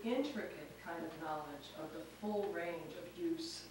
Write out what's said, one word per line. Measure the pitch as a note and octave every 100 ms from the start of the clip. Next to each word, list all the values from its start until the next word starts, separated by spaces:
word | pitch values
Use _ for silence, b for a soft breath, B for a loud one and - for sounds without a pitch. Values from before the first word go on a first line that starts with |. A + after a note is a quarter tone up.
intricate | A3+ C4 D4 A3 - - D3 - E3+
kind | E3
of | D#3+ D#3
knowledge | D#3+ D3+ D3+ C#3 - -
of | D#3
the | E3 - -
full | G#3+ G#3 G3
range | E3+ E3+ E3+ D3+ -
of | E3+ F3+
use | E3+ D#3+ D#3+ - -